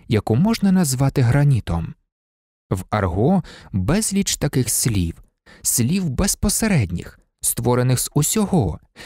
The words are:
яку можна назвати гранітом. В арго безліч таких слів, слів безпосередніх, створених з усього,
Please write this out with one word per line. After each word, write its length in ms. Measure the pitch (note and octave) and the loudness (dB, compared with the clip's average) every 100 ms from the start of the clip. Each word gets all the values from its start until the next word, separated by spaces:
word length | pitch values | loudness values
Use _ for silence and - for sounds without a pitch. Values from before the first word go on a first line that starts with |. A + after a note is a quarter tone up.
| - | -2
яку 280 | G#2 - A2 | -2 2 2
можна 360 | G#3 A3+ G3 | 2 2 2
назвати 500 | F#3 D#3 B2+ C#3 - | 2 2 0 0 2
гранітом. 720 | A#2+ C#3+ C#3+ A#2+ - E2+ E2 - _ _ _ _ _ _ _ | 2 4 4 2 0 -4 -6 -10 _ _ _ _ _ _ _
В 140 | G2 - | -8 -4
арго 540 | G#2+ F#2+ F#2 B2+ F#3+ - - - | -2 0 0 2 0 -2 -10 -8
безліч 640 | F#2+ F#2 G3 - G3 G3 - | -4 0 0 0 -2 -2 -2
таких 320 | D3 C3+ B2 | -2 -2 -2
слів, 540 | - C3 G2 E2 - - _ - - | -2 -2 0 -2 -6 -16 _ -20 -10
слів 480 | - - A2+ F#3+ F3 | -4 -2 0 0 -2
безпосередніх, 1080 | B2 F#3+ - G#3+ - A3+ F3 F2 E2+ - - _ _ | -2 -2 -2 -2 0 0 2 0 -4 -10 -18 _ _
створених 580 | - - A#2+ B2 B2 B2 | -6 -4 0 2 2 0
з 100 | - | -2
усього, 640 | D3 D3+ A3 G3 F3+ F#2+ - - - | -2 0 0 0 0 0 -4 -12 -20